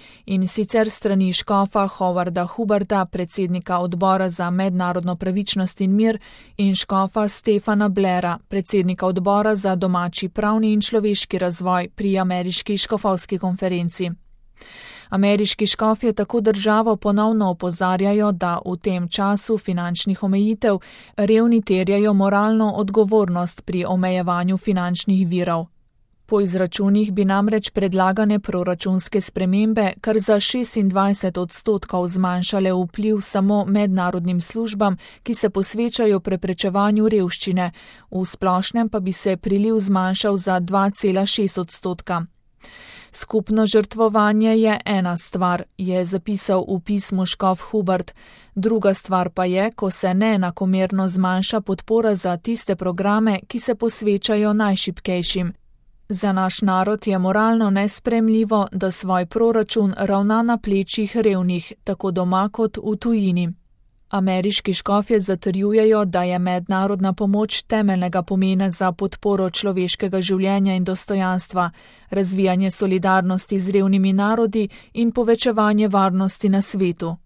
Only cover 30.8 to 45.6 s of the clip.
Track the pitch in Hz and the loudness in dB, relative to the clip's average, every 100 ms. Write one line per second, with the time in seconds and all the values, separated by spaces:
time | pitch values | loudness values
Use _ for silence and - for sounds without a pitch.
30.8 | 196 190 196 202 185 180 180 - - 202 | 2 2 2 0 -2 -2 -6 -4 -2 -2
31.8 | - 185 180 185 185 180 175 202 190 185 | -2 -4 -2 0 0 0 -2 0 0 0
32.8 | 175 - 214 214 - 196 196 208 185 202 | -2 -2 0 0 0 0 2 2 2 2
33.8 | 208 185 180 180 175 180 170 226 226 208 | 2 0 0 -2 -2 -2 -2 -4 -4 -2
34.8 | 202 185 - - - 226 214 196 190 214 | -2 -2 -8 -12 -8 -2 -2 0 -2 -2
35.8 | 233 240 220 196 185 185 190 180 196 190 | -2 0 2 2 0 -4 -4 -4 -2 0
36.8 | 208 214 214 214 180 - - 180 180 - | 2 2 2 2 0 -4 -2 -2 -2 -6
37.8 | - - _ 185 185 - 190 180 196 233 | -18 -20 _ -6 -6 -2 0 0 0 -2
38.8 | 226 214 185 180 202 185 - 196 214 220 | -2 -2 -4 -2 -2 -2 0 0 2 2
39.8 | 196 190 185 190 214 196 185 185 175 190 | 2 2 0 0 0 0 0 -2 0 0
40.8 | 196 202 202 185 196 - 196 - 175 - | 0 0 0 0 0 0 -2 -2 -6 -6
41.8 | 190 175 - 175 170 _ _ _ - - | -6 -6 -4 -4 -6 _ _ _ -20 -20
42.8 | - - - - - 220 202 220 214 214 | -20 -20 -16 -14 -4 -2 0 2 4 2
43.8 | 208 214 226 214 208 214 220 226 220 208 | 0 0 2 4 2 4 4 4 2 0
44.8 | - 196 180 175 - 185 180 175 | -2 -2 -2 -4 -4 -2 0 -2